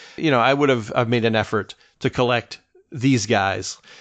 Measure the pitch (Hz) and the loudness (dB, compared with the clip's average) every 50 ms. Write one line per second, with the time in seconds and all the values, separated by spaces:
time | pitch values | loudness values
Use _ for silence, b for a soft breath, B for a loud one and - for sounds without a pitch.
0 | B B B B - 160 139 123 113 127 139 143 147 139 131 120 107 107 - 127 | B B B B 0 2 2 4 4 4 2 4 2 2 2 0 -2 -4 -2 -2
1 | 123 113 120 120 110 117 110 110 104 - - 107 98 - - b b b b b | 0 0 0 0 0 0 0 0 -2 -2 -2 -6 -6 -6 -12 b b b b b
2 | - 135 - - 127 120 123 117 - - - - _ _ _ _ _ _ - 147 | -6 -4 -2 -2 0 0 0 -2 -4 -6 -14 -20 _ _ _ _ _ _ -8 -2
3 | 113 139 135 120 101 104 113 104 98 98 95 101 95 - - - _ B B B | 0 2 2 2 2 0 0 0 2 0 -2 -4 -6 -10 -14 -16 _ B B B